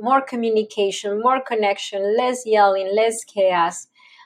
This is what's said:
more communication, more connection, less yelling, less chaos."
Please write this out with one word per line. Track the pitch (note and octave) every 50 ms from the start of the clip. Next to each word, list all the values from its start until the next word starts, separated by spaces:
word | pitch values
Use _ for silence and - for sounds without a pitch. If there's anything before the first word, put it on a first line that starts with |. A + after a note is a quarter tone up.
more | G#3 A#3+ C4+ C4+
communication, | C4+ - C4 A#3+ A3+ A3+ A3 G#3+ G#3+ G#3+ - G#3+ G3+ G3 F#3+ - - G3+ G3+ G#3+
more | A3 B3 C4 C4
connection, | C4 - A#3+ A3 G#3+ - - - - - G#3 G3 G3 G3+ G#3+
less | A#3+ B3+ B3 B3+ B3 -
yelling, | A3 G#3+ G#3+ G3+ G3 F#3+ G3 F#3+ F#3+ G3+
less | G#3+ A3+ A3+ A3 A3+ -
chaos." | - - G#3 F#3+ F#3 F3+ F3 E3+ F3 F3 - - - _ _ _ - - - -